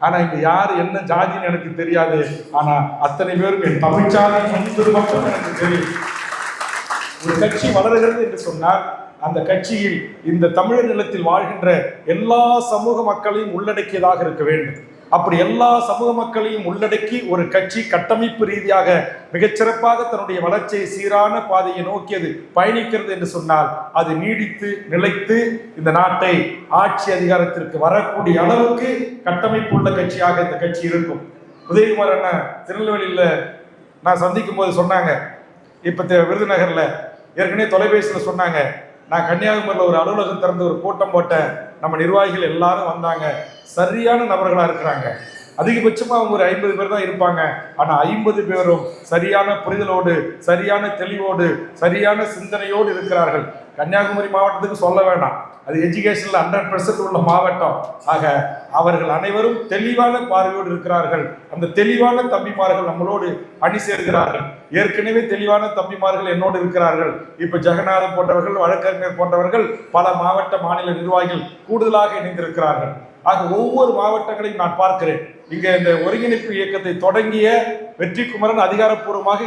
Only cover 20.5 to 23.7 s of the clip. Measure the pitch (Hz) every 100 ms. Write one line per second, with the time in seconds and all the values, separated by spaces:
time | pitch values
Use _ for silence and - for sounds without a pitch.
20.5 | 202 - 202 185 196 202 202 208 226 220
21.5 | 185 185 185 170 202 - 196 160 - -
22.5 | 175 202 233 220 214 196 185 175 170 156
23.5 | 156 151